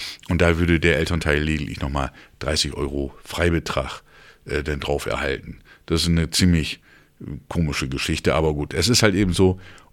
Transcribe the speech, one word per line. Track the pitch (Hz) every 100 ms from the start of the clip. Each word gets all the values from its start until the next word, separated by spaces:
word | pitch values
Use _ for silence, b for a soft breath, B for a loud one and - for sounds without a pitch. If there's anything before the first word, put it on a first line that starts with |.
| B B -
Und | 87
da | 85 82
würde | 85 85
der | 82 73
Elternteil | 82 85 76 73
lediglich | 76 78 73 -
nochmal | 73 71 67 B B _
dreißig | 65 78 76
Euro | - 71 71 69 -
Freibetrag, | - - 87 82 - - 69 - - B B B
äh, | - 69
denn | 71 73
drauf | - 71 -
erhalten. | 50 71 67 - - b b -
Das | 85
ist | 82
eine | 82 80
ziemlich | - 92 85 71 - b b b _ - 71 -
komische | 90 80 69 67
Geschichte, | 67 - 78 -
aber | 71 80
gut, | 73 73
es | 67 98
ist | 120
halt | 110
eben | 95 101
so. | 85 92 92 B B B